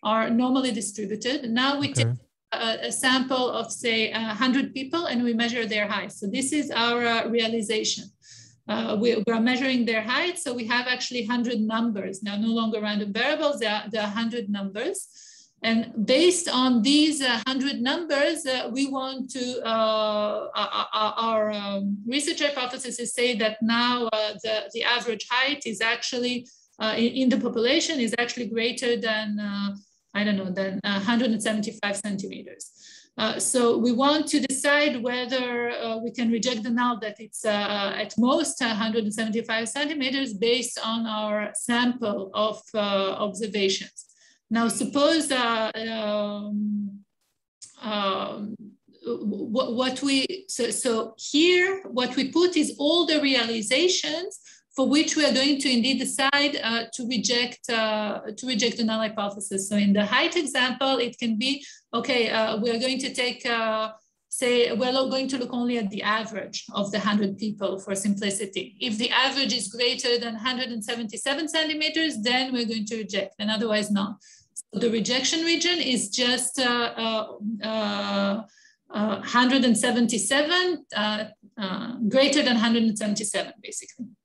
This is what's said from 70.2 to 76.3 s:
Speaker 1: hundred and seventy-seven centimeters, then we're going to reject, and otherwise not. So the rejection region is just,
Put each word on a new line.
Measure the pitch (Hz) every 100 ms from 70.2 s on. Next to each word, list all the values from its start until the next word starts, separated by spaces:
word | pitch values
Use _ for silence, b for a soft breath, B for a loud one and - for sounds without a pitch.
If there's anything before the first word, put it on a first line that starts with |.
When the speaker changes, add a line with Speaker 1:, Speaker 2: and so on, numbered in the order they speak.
| 240 220
Speaker 1:
hundred | 240 247 247
and | 233
seventy-seven | 214 233 226 214 277 277 311
centimeters, | 320 311 311 311 311 320 233
then | 214 247 262
we're | 254 226
going | 226 208
to | 226
reject, | 208 202 196 -
and | 208
otherwise | 214 233 214 208
not. | 202 196 - B B B - -
So | 208
the | 233
rejection | 226 208 247 262 330
region | 330 330 349 349
is | 262 240 -
just, | - 247